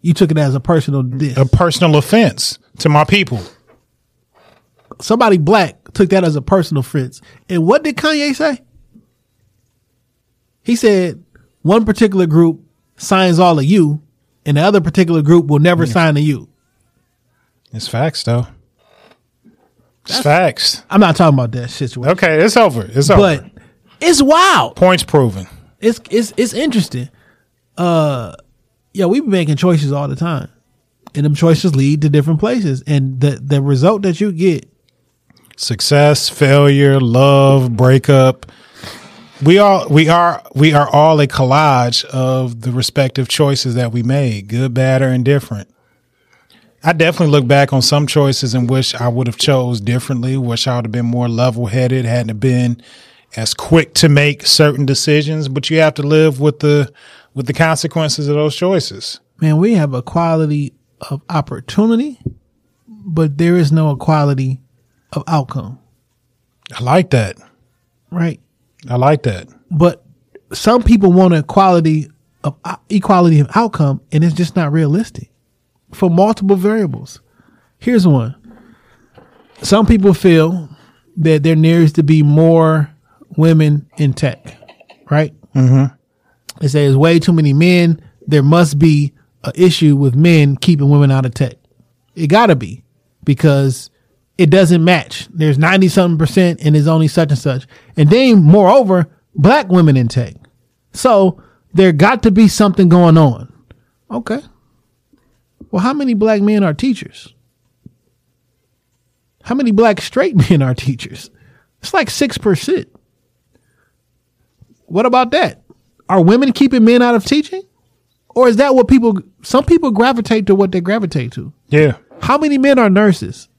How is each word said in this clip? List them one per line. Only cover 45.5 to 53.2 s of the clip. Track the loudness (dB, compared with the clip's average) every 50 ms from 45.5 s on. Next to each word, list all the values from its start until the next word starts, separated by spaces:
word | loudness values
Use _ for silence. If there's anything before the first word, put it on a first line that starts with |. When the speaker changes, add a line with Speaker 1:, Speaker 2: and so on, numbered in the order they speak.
| -14 -14 -14 _ _ _ _ _ _ _ _ _ _ _ _ _ _ _ _ _ _ _ _ _ _ _ -4
Speaker 2:
I | -2 -2
definitely | 0 -2 -2 0 0 0 2
look | 2 0 2 2
back | 2 2 2 2
on | 0 -2
some | 0 0 0 -2 -2 -2
choices | 0 0 0 0 -2 -2 -4 -4 -4
and | -4 -2 -2
wish | -2 -2 -2 -4 -6
I | -4 -6 -4
would | -4 -2 -4 -4
have | -4 -4
chose | -2 0 0 0 0 -2 -6 -6
differently, | -4 -4 -4 -4 -4 -6 -8 -6 -6 -6 -6 -4
wish | -4 -6 -6 -6 -4 -4
I | -4 -4
would | -6
have | -6
been | -6 -6 -4
more | -4 -4 -4 -4 -4
level-headed, | -2 -2 -2 -2 -2 -4 -8 -6 -4 -4 -2 -2 -2 -4 -4
hadn't | -4 -4 -4 -4 -6
have | -8 -4
been | -2 -2 0 0 -2 -2 -4 -6 -12 -20 -20 -20 -20 _ _ _